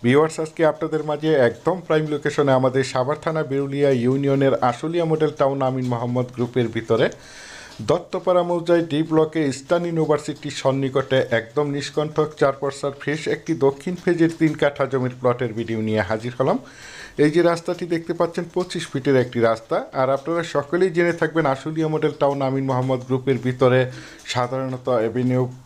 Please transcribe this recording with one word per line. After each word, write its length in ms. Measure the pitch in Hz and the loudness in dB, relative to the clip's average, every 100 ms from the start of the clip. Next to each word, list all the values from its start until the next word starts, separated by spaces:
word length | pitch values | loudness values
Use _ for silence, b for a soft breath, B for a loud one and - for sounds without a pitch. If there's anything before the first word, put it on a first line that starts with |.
ভিউয়ার্স, 320 | 117 135 156 160 | 4 4 4 0
আজকে 180 | 160 - 160 | -8 2 0
আপনাদের 300 | 151 156 151 151 | 2 -4 -4 -2
মাঝে 200 | 147 156 151 120 | -2 2 4 4
একদম 280 | 113 - 180 - | 2 -4 -4 0
প্রাইম 180 | 156 156 | 0 0
লোকেশনে 380 | 147 147 139 143 131 | -2 -2 0 2 4
আমাদের 260 | 127 131 123 | 4 0 -2
সাভার 260 | 131 135 151 | -2 -2 -4
থানা 180 | - 160 147 | -4 -4 -2
বিরুলিয়া 400 | 139 139 139 143 131 | -4 -4 0 2 4
ইউনিয়নের 520 | 120 135 139 139 135 123 127 | 2 2 2 2 2 2 0
আশুলিয়া 360 | 120 160 170 165 | 0 -4 -2 0
মডেল 220 | 156 156 143 | 2 0 2
টাউন 180 | 139 139 131 | 0 2 -2
আমিন 180 | 127 127 | -2 -2
মোহাম্মদ 340 | 117 120 123 123 123 | -2 -2 -2 -4 -4
গ্রুপের 300 | 120 127 117 | -2 0 -2
ভিতরে 320 | 110 113 113 170 - B B B B B B 107 | -4 -2 2 2 -2 B B B B B B -2
দত্তপাড়া 520 | 165 175 185 185 180 | -2 -2 -4 2 2
মৌজায় 420 | 175 175 170 170 165 | 2 -2 2 2 2
ডি 100 | 143 160 | -2 0
ব্লকে 300 | 156 156 160 147 | 2 2 0 -2
ইস্টার্ন 320 | 127 - 175 175 | -2 -2 0 0
ইউনিভার্সিটির 720 | 165 151 147 151 147 147 - | -2 0 0 -2 -8 -10 -2
সন্নিকটে 560 | 139 135 135 135 131 135 - 117 | 0 0 0 -2 2 0 2 -2
একদম 280 | 110 - 147 143 | -2 -2 -2 -2
নিষ্কণ্ঠক 520 | 139 - 151 156 151 - | -4 -4 -2 -2 -2 2
চার 140 | 143 135 | 0 2
পর্সার 380 | 139 - 143 135 | -6 -4 -6 -6
ফ্রেশ 200 | - 156 - | -6 -4 -4
একটি 180 | 151 - 160 | -4 -4 2
দক্ষিণ 300 | 139 135 - 180 | 2 0 -8 -4
ফেজের 300 | - 170 160 165 | -2 2 2 2
তিন 120 | 160 151 | 0 2
কাঠা 240 | 147 143 135 | -2 0 -2
জমির 220 | 131 127 127 | 0 -2 0
প্লটের 320 | 127 123 123 110 | 0 0 -2 -4
ভিডিও 220 | 113 113 110 | -4 -2 0
নিয়ে 140 | 107 95 | 0 0
হাজির 240 | 110 120 120 | -2 -4 -6
হলাম। 200 | 135 247 B B B B B - | -4 -4 B B B B B 2
এই 80 | 151 | 2
যে 60 | 165 | 4
রাস্তাটি 420 | 170 170 165 175 175 | 2 2 -4 -6 -4
দেখতে 180 | 165 165 | -4 -4
পাচ্ছেন, 300 | 165 170 170 170 | -2 -2 -2 -4
পঁচিশ 300 | - 175 180 - | -4 -4 -6 -6
ফিটের 260 | 139 131 131 | -4 2 2
একটি 140 | 120 123 | 2 2
রাস্তা। 360 | 113 110 - 180 262 139 | 2 2 -2 -4 -4 0
আর 80 | 131 135 | 2 2
আপনারা 260 | - 170 165 | 0 -4 0
সকলেই 400 | 143 139 175 185 170 | -2 0 0 2 2
জেনে 180 | 175 170 | 0 2
থাকবেন, 240 | 165 160 147 | 0 2 0
আশুলিয়া 340 | 135 156 156 156 | 0 -4 -2 -2
মডেল 200 | 156 151 147 | 0 0 2
টাউন 160 | 143 139 135 | 0 2 0
আমিন 160 | 135 135 | 0 0
মোহাম্মদ 300 | 127 127 131 127 | 0 0 -2 -2
গ্রুপের 300 | 127 127 123 123 | -2 0 0 0
ভিতরে 340 | 127 131 127 127 B B B - | 2 4 6 2 B B B -6
সাধারণত 540 | 123 123 131 131 127 127 123 | -2 -2 -2 -6 -6 0 2
অ্যাভিনিউ 420 | 113 120 127 127 127 - | 2 0 0 2 0 -6